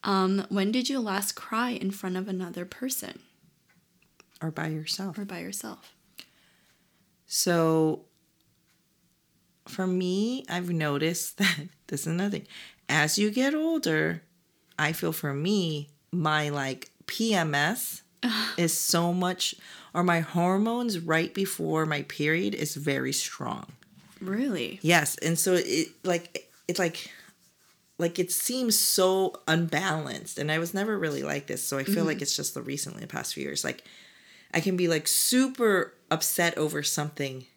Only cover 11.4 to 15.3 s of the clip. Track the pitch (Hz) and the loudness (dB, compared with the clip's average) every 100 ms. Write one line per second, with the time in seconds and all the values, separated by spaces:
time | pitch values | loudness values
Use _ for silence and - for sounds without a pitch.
11.4 | 196 160 147 _ - 143 165 170 202 190 | 0 0 -8 _ -8 -6 -2 0 0 -4
12.4 | - - - _ - 151 151 202 208 226 | -8 -18 -20 _ 0 4 4 4 2 4
13.4 | 269 302 320 320 - 156 156 165 _ _ | 2 2 0 0 2 2 2 -2 _ _
14.4 | _ _ _ - 151 160 170 160 147 | _ _ _ 0 0 2 -2 -2 -4